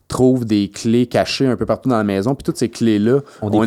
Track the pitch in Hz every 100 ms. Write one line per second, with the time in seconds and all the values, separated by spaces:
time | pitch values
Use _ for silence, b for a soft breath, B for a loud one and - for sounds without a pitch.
0 | - - 127 127 117 107 101 - 117 117
1 | 120 117 95 - 135 110 110 110 131 117
2 | 104 98 101 - - 160 117 - 113 107
3 | 107 139 139 B 104 107